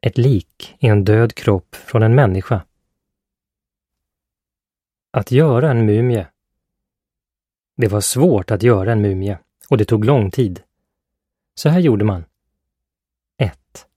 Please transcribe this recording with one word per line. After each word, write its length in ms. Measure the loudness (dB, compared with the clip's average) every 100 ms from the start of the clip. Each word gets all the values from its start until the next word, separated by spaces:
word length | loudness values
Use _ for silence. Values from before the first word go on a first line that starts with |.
Ett 180 | -4 0
lik 580 | 0 0 -4 _ -20 _
är 100 | 0
en 140 | 2
död 300 | 2 2 0
kropp 400 | -2 -2 -2 -4
från 280 | -20 -4 0
en 120 | 4
människa. 500 | 4 2 0 -4 -6 -6 _ _ _ _ _ _ _ _ _ _ _ _ _ _ _ _ _ _ _ _ _ _ _ _
Att 200 | -6 -2
göra 400 | 0 2 2 0
en 160 | 0 2
mumie. 400 | 2 0 -2 -6 _ _ _ _ _ _ _ _ _ _ _ _ _ _ -4
Det 120 | -2
var 120 | -2
svårt 500 | -4 0 0 0 -2
att 120 | -2
göra 300 | 2 0 0
en 100 | 0
mumie 360 | 0 -2 -6 -8 _ _ _
och 100 | -2
det 60 |
tog 200 | 0 0
lång 260 | 2 0 0
tid. 320 | -2 -4 -6 _ _ _ _ _ _ _ _ _
Så 140 | -4 0
här 120 | 2
gjorde 240 | 2 2
man. 200 | 0 -4 -10 _ _ _ _ _ _ _ _ _ _ _
Ett. 480 | -6 -6 _ -20 -20